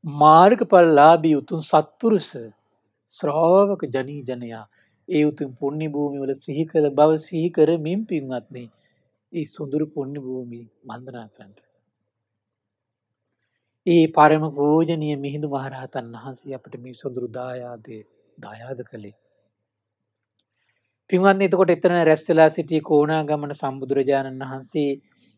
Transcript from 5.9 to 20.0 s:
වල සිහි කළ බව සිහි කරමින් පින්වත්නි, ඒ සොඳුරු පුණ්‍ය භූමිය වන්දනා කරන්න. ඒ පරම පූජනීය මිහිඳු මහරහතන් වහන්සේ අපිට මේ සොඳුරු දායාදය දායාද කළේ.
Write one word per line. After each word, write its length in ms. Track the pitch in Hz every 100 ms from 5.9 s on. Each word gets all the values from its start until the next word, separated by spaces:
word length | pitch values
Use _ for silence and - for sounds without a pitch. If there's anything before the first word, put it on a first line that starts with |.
| 143 147 139
වල 120 | 135
සිහි 280 | 135 - 143
කළ 220 | 160 160 147
බව 280 | 139 156 156
සිහි 320 | 151 165 170
කරමින් 560 | 160 156 170 151 196
පින්වත්නි, 580 | 220 160 135 123 117 127 117 _ _ _ _ _ _
ඒ 120 | 170
සොඳුරු 400 | 151 - 143 147 151
පුණ්‍ය 320 | 151 135 143
භූමිය 460 | 127 127 123 117 117 _
වන්දනා 440 | 101 110 127 123 107
කරන්න. 240 | _ 104 101 _ _ _ _ _ _ _ _ _ _ _ _ _ _ _ _ _ _ _ _ _ _
ඒ 200 | - 170 160
පරම 360 | 160 151 156 156
පූජනීය 640 | 139 147 156 165 165 151
මිහිඳු 320 | 143 139 147 151
මහරහතන් 600 | 139 135 131 131 135 117
වහන්සේ 440 | 117 127 127 143
අපිට 200 | 131 - 127
මේ 140 | 127
සොඳුරු 340 | 123 139 123 120
දායාදය 680 | 120 127 127 123 117 110 110 - _ _ _
දායාද 440 | 104 110 120 113
කළේ. 320 | 107 110 101 98 _ _ _ _ _ _ _ _